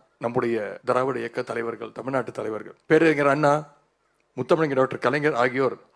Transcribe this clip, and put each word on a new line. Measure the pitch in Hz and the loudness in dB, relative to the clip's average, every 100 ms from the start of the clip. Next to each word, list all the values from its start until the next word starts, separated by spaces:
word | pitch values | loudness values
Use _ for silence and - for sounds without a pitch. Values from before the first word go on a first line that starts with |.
| _ - | _ -10
நம்முடைய | 117 120 120 113 101 90 123 | -4 -2 -2 -2 -6 -8 -2
திராவிட | 123 131 120 | 0 0 -4
இயக்க | 117 127 | -6 -8
தலைவர்கள், | 120 117 117 110 110 | -6 -6 -6 -8 -12
தமிழ்நாட்டு | 113 123 135 117 | -12 -6 -4 -4
தலைவர்கள். | 120 107 113 98 - - | -8 -8 -8 -12 -10 2
பேரறிஞர் | 156 160 147 143 | 4 4 4 2
அண்ணா, | 143 147 151 151 _ _ _ _ _ _ 123 | 4 4 2 -2 _ _ _ _ _ _ -6
முத்தமிழறிஞர் | - 165 156 131 | 0 2 2 2
டாக்டர் | 131 - 123 | 0 0 0
கலைஞர் | 147 147 120 | 0 0 2
ஆகியோர் | 127 127 127 - _ | 0 2 -2 -2 _